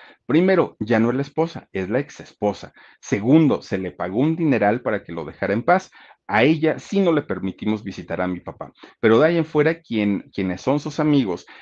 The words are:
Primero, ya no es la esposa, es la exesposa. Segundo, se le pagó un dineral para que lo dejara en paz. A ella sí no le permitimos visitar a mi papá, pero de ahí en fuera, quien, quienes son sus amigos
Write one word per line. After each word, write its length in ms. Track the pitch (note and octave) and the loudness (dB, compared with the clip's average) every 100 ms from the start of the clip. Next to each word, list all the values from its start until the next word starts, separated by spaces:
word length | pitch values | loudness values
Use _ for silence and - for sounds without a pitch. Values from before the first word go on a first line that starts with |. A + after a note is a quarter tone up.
| - - - | -20 -16 0
Primero, 480 | D3+ F#3 F3+ A#2+ - | 2 4 2 0 -2
ya 200 | G#2+ A2+ | 0 2
no 100 | A2+ | 2
es 60 | B2+ | 0
la 60 | |
esposa, 460 | C#3 - E3 - - | -4 -4 -4 -6 -10
es 180 | G2 F#2 | -8 -4
la 100 | A#2+ | -4
exesposa. 760 | C#3+ - - - G#2 G2 - - - _ | -4 -12 -18 -4 -4 -4 -10 -20 -20 _
Segundo, 600 | - G#2 A2 D#3+ D3+ G2+ | -6 -2 4 4 4 0
se 180 | - F#2+ | -4 -6
le 120 | F#2 | -6
pagó 280 | - F2+ G2+ | -8 -6 -2
un 160 | D3+ E3 | -2 0
dineral 460 | D#3+ A#2+ G#2 A#2+ | 0 2 2 0
para 220 | B2 G#2 | -2 -6
que 100 | - | -6
lo 120 | E2+ D2+ | -10 -10
dejara 280 | - F#2+ | -6 -4
en 100 | G#2+ | -2
paz. 260 | A#2 F#3 - - - _ - | 0 0 -2 -20 -20 _ -2
A 160 | G#2 | 2
ella 360 | C3+ D#3+ D#3 C3 | 4 2 0 -2
sí 200 | - G3 | -4 0
no 100 | F#3 | 2
le 100 | D3+ | 0
permitimos 640 | - F#2 F#2+ - G#2+ G#2+ | -2 -6 -6 -6 -4 -4
visitar 380 | A2 F#2 F2 F2 | -6 -12 -8 -4
a 60 | F2+ | -4
mi 120 | F2 | -6
papá, 320 | - - D2+ - - _ | -10 -14 -16 -18 -20 _
pero 180 | A2 A2+ | 4 6
de 80 | D#3+ | 4
ahí 100 | E3+ | 2
en 80 | D#3 | 0
fuera, 360 | D3+ D3 E3 | 2 0 0
quien, 500 | - A2 G2+ G2 - | -4 -2 0 -2 -4
quienes 280 | - F#2+ F2+ | -6 -4 -4
son 180 | - D3 | -2 -2
sus 200 | D3+ D3 | -2 -2
amigos 460 | D3+ C#3+ G#2+ E2+ - - | 2 2 2 -4 -10 -20